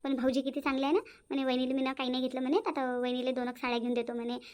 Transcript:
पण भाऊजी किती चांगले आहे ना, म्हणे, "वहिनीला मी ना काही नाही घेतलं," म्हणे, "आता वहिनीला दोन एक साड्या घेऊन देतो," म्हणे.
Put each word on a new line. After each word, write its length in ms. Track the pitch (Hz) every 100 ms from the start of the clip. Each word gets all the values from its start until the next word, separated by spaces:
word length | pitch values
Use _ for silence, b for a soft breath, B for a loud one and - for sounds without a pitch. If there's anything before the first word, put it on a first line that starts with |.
पण 120 | 277
भाऊजी 260 | 262 254 254
किती 180 | 269 285
चांगले 260 | 277 269
आहे 80 | 277
ना, 60 | 359
म्हणे, 460 | - - _ 277
"वहिनीला 280 | 262 254 254
मी 80 | 269
ना 120 | 262
काही 160 | 269 254
नाही 140 | 254
घेतलं," 180 | 254 254
म्हणे, 160 | 262 339
"आता 420 | - 302 254 247
वहिनीला 320 | 247 247 254
दोन 160 | 254 247
एक 100 | 247
साड्या 200 | 247 240
घेऊन 140 | 240
देतो," 200 | 240 233
म्हणे. 240 | 240 233 247 B